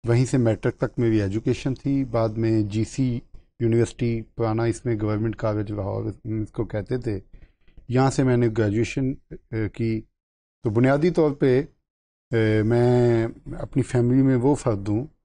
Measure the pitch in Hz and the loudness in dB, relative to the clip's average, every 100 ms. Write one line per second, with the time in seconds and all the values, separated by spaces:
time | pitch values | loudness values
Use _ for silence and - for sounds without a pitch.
0 | 113 120 131 139 113 104 123 - 127 - | 2 0 2 2 2 0 -2 -4 -6 0
1 | 117 110 98 104 131 120 139 123 135 139 | 2 2 0 -2 -2 -2 -4 -4 -2 -2
2 | 131 113 113 110 113 110 104 107 113 - | -2 0 -2 0 0 2 0 -2 -4 -2
3 | 131 120 - - _ _ 117 117 113 - | -2 -2 -8 -20 _ _ 0 2 0 -2
4 | 120 113 110 - 113 110 117 113 123 110 | -4 -4 -8 -4 -2 0 -2 -2 -4 -2
5 | 107 107 113 107 113 104 104 104 98 104 | -2 -2 -4 -2 -4 -2 -4 -6 -6 -6
6 | 107 104 113 110 104 - 110 107 98 127 | -6 -8 -8 -6 -6 -6 -6 -6 -4 -6
7 | 117 98 - - - _ - - - 120 | -4 -8 -10 -20 -20 _ -20 -20 -4 2
8 | 135 - 131 120 120 110 107 107 113 - | 2 2 2 4 2 2 0 0 -2 -2
9 | 131 143 _ - _ 110 104 - 113 110 | -4 -6 _ -20 _ -6 -6 -4 -4 -4
10 | - _ _ _ _ _ 120 107 127 143 | -8 _ _ _ _ _ -2 2 4 4
11 | 170 170 151 139 139 127 156 _ _ _ | 2 4 2 4 4 4 0 _ _ _
12 | _ _ _ 113 110 107 107 120 123 123 | _ _ _ 0 2 2 2 4 4 4
13 | 120 117 113 - - - - 139 123 123 | 4 2 0 -6 -14 -12 -4 -4 0 0
14 | 120 127 135 131 127 147 131 104 98 104 | 2 4 4 2 2 0 0 -2 -2 -4
15 | 147 _ | -4 _